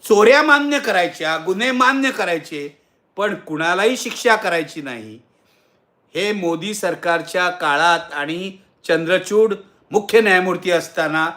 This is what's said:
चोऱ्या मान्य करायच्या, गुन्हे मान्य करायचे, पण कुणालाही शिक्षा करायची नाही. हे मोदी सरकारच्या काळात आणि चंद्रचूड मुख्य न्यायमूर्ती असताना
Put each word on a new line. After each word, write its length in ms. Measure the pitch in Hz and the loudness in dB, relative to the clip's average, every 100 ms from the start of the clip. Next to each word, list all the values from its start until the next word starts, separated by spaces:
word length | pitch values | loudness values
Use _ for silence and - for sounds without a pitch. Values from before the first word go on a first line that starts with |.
चोऱ्या 380 | - 202 208 277 | 4 6 8 6
मान्य 360 | 311 294 285 285 | 6 4 2 -2
करायच्या, 600 | 240 196 175 - 156 160 160 | 0 0 0 -2 -4 -4 -4
गुन्हे 240 | 190 247 | -2 -2
मान्य 400 | 254 262 269 269 | 2 2 2 -2
करायचे, 680 | 254 190 170 156 151 143 _ _ _ _ - | -2 -4 -4 -6 -12 -12 _ _ _ _ -4
पण 180 | 208 | -4
कुणालाही 640 | 196 - 156 165 180 214 254 | -4 -8 -4 -2 2 2 0
शिक्षा 400 | 247 - 240 220 | -6 -2 2 2
करायची 460 | 196 170 156 - | 2 -2 -4 -10
नाही. 380 | 143 120 110 107 _ _ _ _ _ _ _ _ _ | -12 -12 -14 -20 _ _ _ _ _ _ _ _ _
हे 180 | 160 202 | -4 -4
मोदी 420 | 208 170 165 185 | -2 -2 -4 -6
सरकारच्या 760 | 208 185 160 175 170 151 180 180 | -6 -4 -4 -2 -2 -2 -2 -2
काळात 640 | 180 156 143 165 170 165 | -2 -2 2 2 2 -2
आणि 440 | 147 147 165 190 190 _ _ - | -10 -8 -6 -8 -14 _ _ -2
चंद्रचूड 680 | 165 165 185 185 208 220 196 - _ _ | -2 2 -2 0 2 2 0 -10 _ _
मुख्य 300 | 202 - 220 | -2 2 2
न्यायमूर्ती 500 | 220 185 185 170 - | 4 4 2 -4 0
असताना 600 | 170 156 - 156 156 160 | -2 -2 -4 -2 0 -2